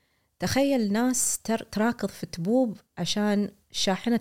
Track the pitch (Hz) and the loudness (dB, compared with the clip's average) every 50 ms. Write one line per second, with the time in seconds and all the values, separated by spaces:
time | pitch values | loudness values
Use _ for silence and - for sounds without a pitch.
0 | _ _ _ _ _ _ _ _ 185 190 - 254 277 277 277 254 220 202 196 220 | _ _ _ _ _ _ _ _ -4 -2 0 2 2 2 2 2 2 2 2 2
1 | 247 254 254 - - - - - - - 226 226 - - - 196 214 240 240 - | 2 2 0 0 0 -2 -2 -4 -2 -4 -4 -4 -4 -6 -2 0 0 0 0 -2
2 | - 196 - - - - - - 165 196 233 262 262 226 175 - _ _ _ - | -4 -6 -6 -8 -10 -10 -8 -6 -2 2 2 2 2 2 -2 -8 _ _ _ -6
3 | 175 - - 208 208 208 202 208 208 - - _ _ _ - - - 202 185 - | -4 -2 0 0 0 2 2 0 0 -2 -6 _ _ _ -6 -2 0 0 0 0
4 | - 240 240 226 | 0 0 0 0